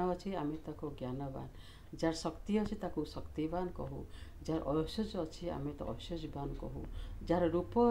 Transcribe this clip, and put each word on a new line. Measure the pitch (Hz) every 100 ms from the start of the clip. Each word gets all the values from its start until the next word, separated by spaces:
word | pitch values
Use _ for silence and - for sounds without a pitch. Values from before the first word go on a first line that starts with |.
| 180
ଅଛି | 180 196
ଆମେ | 180 147 151
ତାକୁ | - 151 151
ଜ୍ଞାନବାନ, | 135 127 131 139 135 131 - - - -
ଯାହାର | - 165 160
ଶକ୍ତି | 165 160 - 208
ଅଛି | 208
ତାକୁ | 208 175 -
ଶକ୍ତିବାନ | 151 139 - - 156 175 175
କହୁ, | - 139 135 - - - -
ଯାହାର | - 160
ଐଶ୍ୱର୍ଯ୍ୟ | - 156 160 - 208 190
ଅଛି | - - 170
ଆମେ | 151 143
ତ | 143
ଐଶ୍ୱର୍ଯ୍ୟବାନ | - 117 - 170 151 143 139
କହୁ, | - - 131 - - - -
ଯାହାର | - 175 170
ରୂପ | 170 175 240 240